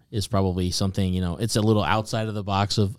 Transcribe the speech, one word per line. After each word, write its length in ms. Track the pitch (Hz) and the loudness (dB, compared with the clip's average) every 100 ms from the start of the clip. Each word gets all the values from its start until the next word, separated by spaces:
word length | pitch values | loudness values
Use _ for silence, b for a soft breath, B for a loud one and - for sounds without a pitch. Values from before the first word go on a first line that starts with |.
| _ | _
is 160 | 107 - | -6 -2
probably 460 | 98 95 90 90 | 0 0 0 -2
something, 420 | - 98 98 92 | 0 -2 0 0
you 80 | 92 | 0
know, 160 | 90 85 | -2 -2
it's 200 | 110 117 | -2 2
a 40 | |
little 220 | 110 104 | 4 4
outside 440 | 80 107 107 113 110 | 4 0 0 -4 -4
of 60 | |
the 100 | 107 | -6
box 360 | 98 98 101 - | -2 0 2 2
of, 160 | 98 | 0